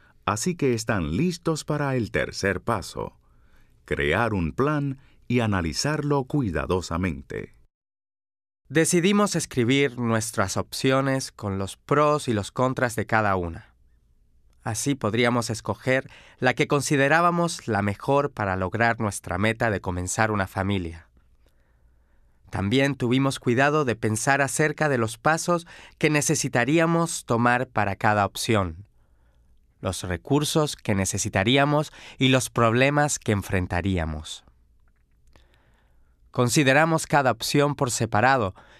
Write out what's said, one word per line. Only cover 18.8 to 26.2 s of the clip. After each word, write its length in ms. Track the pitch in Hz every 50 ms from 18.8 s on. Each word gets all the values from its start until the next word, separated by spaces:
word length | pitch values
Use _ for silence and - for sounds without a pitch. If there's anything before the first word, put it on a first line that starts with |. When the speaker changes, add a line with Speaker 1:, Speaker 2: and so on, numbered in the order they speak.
| 117 117 113 117
Speaker 2:
nuestra 380 | 110 101 - - - - 87
meta 320 | 90 104 110 113 113 120 113
de 100 | 98 87
comenzar 520 | - 95 90 90 90 87 - 113 110 110
una 160 | 107 101 95
familia. 600 | - - 101 95 98 101 95 87 82 82 82 - _ _ _ _ _ _ _ _ _ _ _ _ _ _ _ _ _ _ _ _ _ _ _ _ _ _ _ _ -
También 460 | - 104 95 101 123 135 139 143 139
tuvimos 440 | - 127 117 123 131 135 135 131 -
cuidado 460 | - 127 120 123 139 147 147 156 147
de 100 | 120 107
pensar 460 | 113 - 107 107 107 - 143 139 139
acerca 480 | 139 135 - - 151 151 151 - 156 147
de 80 | 135
los 220 | 117 113 110 - -
pasos 480 | _ 156 160 165 - 175 175 165 170 - - - - - - _
que 100 | 160 151
necesitaríamos 1160 | 151 147